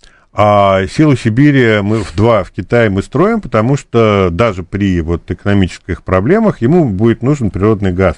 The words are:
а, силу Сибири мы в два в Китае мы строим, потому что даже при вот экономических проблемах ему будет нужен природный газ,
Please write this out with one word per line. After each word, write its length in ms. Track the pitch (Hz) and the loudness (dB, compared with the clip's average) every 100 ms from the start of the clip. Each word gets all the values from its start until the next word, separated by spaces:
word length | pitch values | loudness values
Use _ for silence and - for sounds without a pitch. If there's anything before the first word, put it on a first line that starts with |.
| - _ _ | -20 _ _
а, 540 | - 104 104 98 95 92 | -2 2 4 4 2 0
силу 300 | - 156 127 | 0 2 2
Сибири 640 | 117 110 147 139 117 107 | 0 2 2 4 2 2
мы 200 | 101 110 | 0 -4
в 120 | 98 - | -4 0
два 280 | 110 117 | 2 2
в 60 | - | -2
Китае 360 | - 90 120 113 | -10 -2 0 0
мы 140 | 95 | 0
строим, 380 | - 131 196 226 | -4 -2 -2 -2
потому 360 | 139 113 110 143 | -4 -2 0 -2
что 520 | - 117 110 101 92 | -2 0 2 2 0
даже 320 | 85 110 92 | 0 -2 -4
при 380 | 85 98 101 87 | -8 -4 -2 0
вот 280 | 78 85 - | -2 -6 -6
экономических 720 | 92 104 101 92 - - 85 | -6 -2 0 0 -4 -10 -10
проблемах 600 | - 92 107 208 214 - | -4 -2 0 0 0 0
ему 220 | 117 175 139 | 0 2 0
будет 340 | 92 117 110 | 0 0 0
нужен 280 | 120 147 107 | -2 -2 -4
природный 420 | 90 104 101 98 | -2 -2 0 -2
газ, 240 | 90 92 | 0 -2